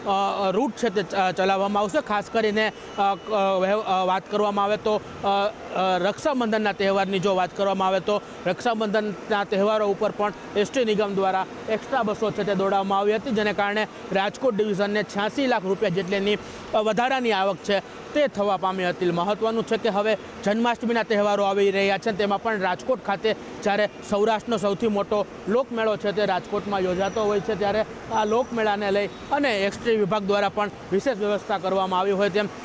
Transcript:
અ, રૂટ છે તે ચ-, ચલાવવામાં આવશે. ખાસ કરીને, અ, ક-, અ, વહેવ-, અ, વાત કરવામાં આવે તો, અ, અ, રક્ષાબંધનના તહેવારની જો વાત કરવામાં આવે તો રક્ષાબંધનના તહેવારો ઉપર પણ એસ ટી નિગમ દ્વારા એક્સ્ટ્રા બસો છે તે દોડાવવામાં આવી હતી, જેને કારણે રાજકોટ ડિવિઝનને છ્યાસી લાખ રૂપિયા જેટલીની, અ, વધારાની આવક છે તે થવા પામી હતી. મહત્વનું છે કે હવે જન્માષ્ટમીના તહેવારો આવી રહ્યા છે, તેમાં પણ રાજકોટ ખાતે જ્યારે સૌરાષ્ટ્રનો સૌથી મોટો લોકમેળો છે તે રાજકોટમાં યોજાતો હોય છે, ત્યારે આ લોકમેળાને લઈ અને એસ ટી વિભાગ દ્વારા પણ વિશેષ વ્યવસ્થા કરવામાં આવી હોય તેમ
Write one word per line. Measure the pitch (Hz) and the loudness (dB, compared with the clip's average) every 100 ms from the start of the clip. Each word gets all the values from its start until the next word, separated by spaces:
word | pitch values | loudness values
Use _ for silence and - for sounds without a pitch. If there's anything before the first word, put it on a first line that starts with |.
| 196 | -2
અ, | 196 196 190 196 | 0 0 0 0
રૂટ | 190 269 | 2 0
છે | - 233 | 0 -2
તે | 196 | 0
ચ-, | 175 196 185 175 | -2 0 0 2
ચલાવવામાં | 190 190 202 202 | 2 2 2 0
આવશે. | 208 202 | 0 0
ખાસ | 196 208 196 | 0 -2 0
કરીને, | 226 214 208 220 | 0 2 2 0
અ, | - - - 196 190 | -2 -14 0 0 0
ક-, | - | -2
અ, | 214 196 190 | 0 2 2
વહેવ-, | 190 214 | 2 2
અ, | 202 185 185 | 2 0 2
વાત | 185 - | 0 0
કરવામાં | 208 208 202 202 | 0 0 2 2
આવે | 208 | 2
તો, | 220 208 | 0 0
અ, | - - 202 | -2 -6 0
અ, | 196 202 - - - 190 180 | 2 0 -4 -8 -2 0 2
રક્ષાબંધનના | 185 202 311 262 226 214 208 | 0 0 -2 0 0 0 0
તહેવારની | 196 196 196 190 196 | 0 2 2 2 0
જો | 196 185 | 2 2
વાત | 180 - | 0 0
કરવામાં | 196 190 190 | 0 2 2
આવે | 190 | 2
તો | 190 208 - - 175 | 0 -2 -2 -6 -4
રક્ષાબંધનના | 185 240 220 214 220 214 185 - 208 | -2 0 0 0 0 -2 -6 -2 -2
તહેવારો | 202 196 202 214 208 | 0 2 2 2 2
ઉપર | 196 208 | 2 0
પણ | 196 208 - - 202 | 0 -4 -4 -6 0
એસ | 208 | 0
ટી | 262 226 | 2 2
નિગમ | 208 208 | 2 0
દ્વારા | 196 196 190 185 - - | 2 2 0 -2 -8 -4
એક્સ્ટ્રા | 214 - 269 | -4 -2 0
બસો | 214 202 214 | 0 0 -2
છે | - | 0
તે | 202 190 | -2 2
દોડાવવામાં | 196 196 196 196 | 2 2 2 2
આવી | 208 220 | 2 0
હતી, | 277 | 0
જેને | 220 208 | 0 0
કારણે | 202 202 208 208 - - | 0 0 0 -2 -6 -4
રાજકોટ | 190 202 - 262 | 0 0 0 -2
ડિવિઝનને | 208 214 185 202 208 | 0 0 0 0 0
છ્યાસી | 202 196 202 285 269 | -2 -2 -4 0 0
લાખ | 226 185 | 0 0
રૂપિયા | 190 208 | -2 0
જેટલીની, | 175 180 202 196 208 - - - | 0 0 0 0 -2 -4 -14 -2
અ, | 226 | 0
વધારાની | 214 214 254 262 240 | 2 2 2 2 0
આવક | 196 196 185 | 2 2 -2
છે | - 196 - - - | 0 -2 -2 -16 -4
તે | 294 285 | 0 0
થવા | 196 202 190 | 2 0 2
પામી | 185 190 180 | 0 0 0
હતી. | 175 180 | 0 0
મહત્વનું | 170 185 208 220 226 - | 0 0 0 0 0 0
છે | 226 | 0
કે | 226 | 0
હવે | 196 214 208 - - | 0 0 0 -4 -6
જન્માષ્ટમીના | 196 220 240 226 226 233 | -2 2 2 0 0 0
તહેવારો | 214 208 208 202 | 2 2 2 2
આવી | 196 196 202 | 2 4 2
રહ્યા | 196 196 190 | 4 2 2
છે, | 226 | 0
તેમાં | 190 202 190 | 0 0 0
પણ | 226 214 | 0 0
રાજકોટ | 185 180 - 254 - | 0 -2 -2 -2 0
ખાતે | 190 220 202 - - | -2 0 -2 -6 -4
જ્યારે | 208 202 208 - - | 0 2 0 -2 -4
સૌરાષ્ટ્રનો | 202 220 214 233 220 | 0 2 0 0 -2
સૌથી | 202 196 226 | 0 0 0
મોટો | 202 202 208 190 - - | 0 0 0 -2 -6 0
લોકમેળો | 233 269 233 220 202 | 0 0 0 0 0
છે | 208 | -2
તે | 196 202 | 0 0
રાજકોટમાં | 180 - 202 196 196 | 0 -2 -6 -2 -2
યોજાતો | 185 180 196 220 | 0 0 0 0
હોય | 208 208 | 0 0
છે, | - 196 | 0 0
ત્યારે | 202 214 208 - - 220 | 0 0 -2 -6 -4 -2
આ | 214 | 2
લોકમેળાને | 240 254 233 214 202 202 | 2 0 0 0 0 0
લઈ | 196 196 | 0 0
અને | - - 285 277 208 | -6 -4 0 2 2
એસ | 196 - 233 | 0 -2 0
ટી | 220 | 2
વિભાગ | 196 214 | 2 0
દ્વારા | 196 202 196 | 0 2 2
પણ | 208 208 - - | 0 -4 -4 -2
વિશેષ | 190 285 202 | -2 0 -2
વ્યવસ્થા | 208 202 - 196 | 0 -2 -2 -2
કરવામાં | 185 196 190 180 | 0 0 2 0
આવી | 196 | 2
હોય | 196 202 | 2 2
તેમ | 196 208 - | 2 -2 -6